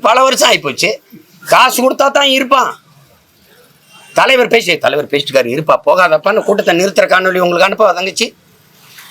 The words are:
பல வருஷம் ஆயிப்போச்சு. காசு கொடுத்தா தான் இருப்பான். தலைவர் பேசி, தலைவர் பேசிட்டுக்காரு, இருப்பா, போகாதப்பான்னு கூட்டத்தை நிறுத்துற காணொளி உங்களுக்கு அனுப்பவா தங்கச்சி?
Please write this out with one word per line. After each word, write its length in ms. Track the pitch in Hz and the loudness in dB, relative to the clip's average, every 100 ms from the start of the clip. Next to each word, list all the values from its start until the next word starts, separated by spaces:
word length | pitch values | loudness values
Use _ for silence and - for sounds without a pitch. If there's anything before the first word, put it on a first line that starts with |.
| 220 | 0
பல 160 | 254 | 2
வருஷம் 280 | 262 247 269 | 2 2 0
ஆயிப்போச்சு. 380 | 180 143 117 185 220 _ - _ _ - | 0 -4 -8 -8 -10 _ -20 _ _ 0
காசு 320 | 175 208 - | 2 2 2
கொடுத்தா 240 | 262 - 277 | -2 0 0
தான் 220 | 285 277 262 | 0 0 0
இருப்பான். 340 | 254 269 185 - _ _ _ _ _ _ _ _ _ _ _ - - | 0 0 0 -6 _ _ _ _ _ _ _ _ _ _ _ -20 -8
தலைவர் 380 | 165 214 254 208 233 | -2 2 2 2 0
பேசி, 220 | 175 156 | 0 -2
தலைவர் 340 | 131 147 139 | -2 -2 -2
பேசிட்டுக்காரு, 400 | 143 139 131 120 143 | -4 -2 -2 -2 -2
இருப்பா, 220 | 156 139 143 | 0 0 2
போகாதப்பான்னு 580 | 180 175 151 196 214 | 2 2 2 0 -2
கூட்டத்தை 320 | - 202 196 170 | 0 -2 0 0
நிறுத்துற 280 | 196 208 185 | 0 0 0
காணொளி 240 | 185 185 180 | 0 0 0
உங்களுக்கு 320 | 175 175 190 | 0 0 0
அனுப்பவா 240 | 196 208 | 2 0
தங்கச்சி? 340 | 175 190 170 240 - _ _ _ _ - - - | 0 -6 -6 -6 -8 _ _ _ _ -20 -20 -20